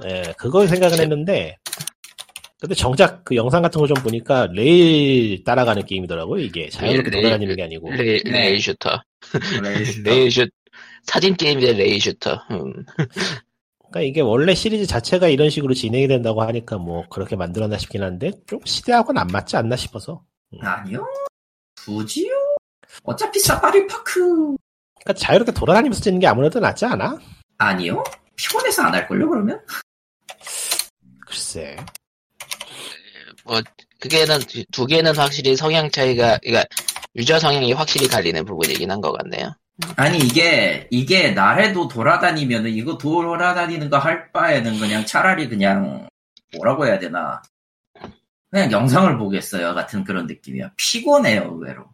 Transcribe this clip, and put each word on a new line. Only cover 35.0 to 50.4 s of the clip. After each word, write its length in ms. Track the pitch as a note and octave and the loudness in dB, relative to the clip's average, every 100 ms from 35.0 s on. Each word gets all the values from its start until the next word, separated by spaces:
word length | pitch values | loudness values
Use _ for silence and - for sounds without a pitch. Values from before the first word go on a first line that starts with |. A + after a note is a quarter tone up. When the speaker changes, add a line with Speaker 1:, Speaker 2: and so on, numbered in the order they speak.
| D#3+ D3+ | 2 2
Speaker 2:
확실히 400 | C#3+ C#3+ C3+ C3+ | 0 0 0 2
성향 340 | D#3 D#3+ D3+ | 2 0 0
차이가, 460 | D3 C3 A#2+ A#2 G#2+ | 0 2 4 4 2
그러니까 220 | B2+ A#2 - - - - - A#2+ | 2 0 0 -4 -8 -10 -10 -4
유저 240 | B2 D#3+ | 2 2
성향이 340 | D#3 C#3+ B2 | 2 2 2
확실히 340 | C3+ D3+ - C3 | 0 0 0 2
갈리는 380 | A2 E2+ D#2+ D#2+ | 2 0 -2 -4
부분이긴 460 | E2+ D#2 C#2 F#2 | -4 -4 -2 -4
한 100 | G2+ | -4
것 100 | E2+ | -4
같네요. 400 | - - - - - _ - - - | -4 -6 -8 -8 -12 _ -14 -8 0
Speaker 3:
아니, 220 | D3 E3+ | 2 2
이게, 680 | B2+ C#3+ E3+ C#3 F#2+ D2 - | 2 4 4 4 2 -2 -2
이게 400 | B2 C3 F#3 D3 | -2 2 2 4
나래도 560 | G2 G2+ B2 G#3+ F#3 D3 | 4 4 4 2 0 -2
돌아다니면은, 840 | A#2 C3+ - F3+ D#3 C3+ A#2 A2+ | 0 2 4 2 0 0 0 -2
이거 260 | A2 C3 - | -4 -4 -4
돌아다니는 920 | D3 E3+ E3+ E3+ F3+ F3 E3+ E3 D3 | -2 0 0 0 0 0 -2 -4 0
거 80 | C#3 | 2
할 340 | D#3 E3+ - | 2 -2 -4
바에는 480 | C#3+ E3 C#3 A#2 G#2+ | -2 2 2 0 -2
그냥 260 | G#2+ G#2+ G#2+ | -2 -2 -2
차라리 420 | D#3 F#3 F3 C3+ | 2 2 2 -2
그냥, 580 | G#2+ G2 G2 - - - _ _ _ _ D#2+ | 0 2 2 -2 -6 -14 _ _ _ _ -4
뭐라고 300 | G#2+ C#3+ C3 | -2 2 2
해야 140 | F#2+ | 0
되나. 420 | F2 E2+ D2+ B1 - _ _ _ _ - - - _ _ _ | -2 -6 -6 -8 -14 _ _ _ _ -20 -20 -20 _ _ _
그냥 200 | G3 D#3 | 0 2
영상을 460 | G2+ C3 F#3 F#3 A#2+ | 2 4 4 4 2
보겠어요 560 | G2+ F#2+ - F#2+ E2+ F2 | -2 -4 -4 -4 -4 -4
같은 280 | - G2 | -4 -6
그런 240 | F#2+ F#2 D#2+ | -4 -6 -6
느낌이야. 440 | - | -12